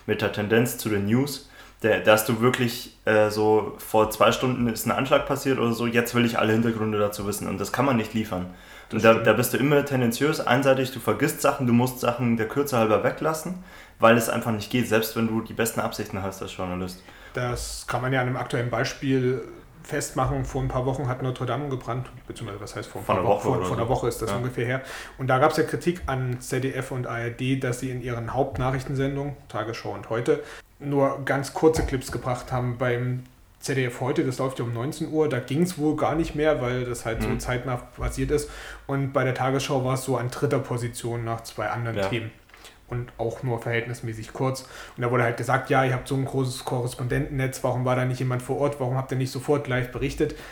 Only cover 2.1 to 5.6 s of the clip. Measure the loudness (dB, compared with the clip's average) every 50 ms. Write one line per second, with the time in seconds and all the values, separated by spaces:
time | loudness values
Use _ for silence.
2.1 | 6 6 6 2 2 4 4 4 4 4 0 0 -2 -4 -10 -14 -12 -4 0 4
3.1 | 6 6 6 4 4 2 4 6 6 4 4 0 -6 -10 -6 2 4 4 4 4
4.1 | 4 4 4 6 4 4 0 0 0 2 0 0 0 -2 -2 -2 0 0 2 4
5.1 | 2 2 2 2 -2 -2 0 0 0 2